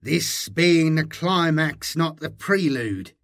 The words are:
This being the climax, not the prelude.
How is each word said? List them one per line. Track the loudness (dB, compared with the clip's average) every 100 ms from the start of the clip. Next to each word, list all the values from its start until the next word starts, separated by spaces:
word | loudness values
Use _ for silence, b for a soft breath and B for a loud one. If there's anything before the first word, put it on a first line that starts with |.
This | -2 -2 -2 -6 -8
being | 2 4 6 4
the | 2
climax, | -2 -4 -2 2 2 2 0 -2 -8
not | -2 -2 -2
the | -10
prelude. | -10 -2 0 2 0 -4 -6 -8 _